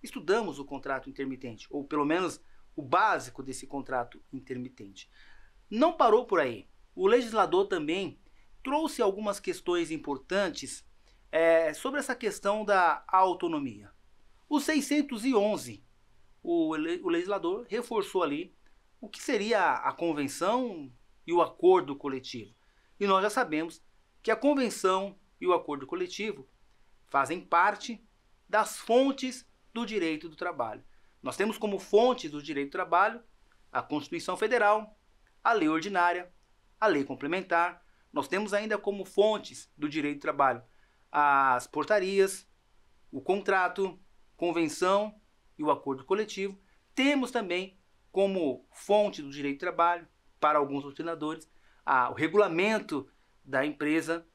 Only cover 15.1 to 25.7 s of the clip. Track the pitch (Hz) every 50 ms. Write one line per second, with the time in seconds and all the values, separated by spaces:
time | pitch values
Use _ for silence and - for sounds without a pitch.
15.1 | 254 220 208 269 262 214 202 208 214 165 120 123 110 98 - _ _ _ _ _
16.1 | _ _ - _ - _ _ 175 170 170 165 156 156 156 156 165 170 180 - 165
17.1 | 170 170 175 185 208 196 165 170 185 220 240 - 190 233 240 - 240 214 190 -
18.1 | - 190 180 151 143 147 175 185 _ _ _ - _ _ _ _ _ _ - 214
19.1 | - - - - 277 220 196 214 233 208 180 160 131 117 - - - - 170 170
20.1 | 160 147 143 139 - - 170 185 220 247 262 240 202 165 143 131 120 _ _ _
21.1 | _ _ _ - 170 175 165 - - _ - 175 185 180 - 139 143 135 - 143
22.1 | 131 131 127 - - 123 107 98 _ _ _ _ _ _ _ _ _ _ 202 202
23.1 | 196 190 190 214 208 269 254 185 156 151 160 170 160 - _ _ _ _ _ _
24.1 | _ _ _ - 220 220 - 277 294 277 262 226 - - - 190 185 190 196 196
25.1 | 196 - _ _ _ _ - 180 180 165 - -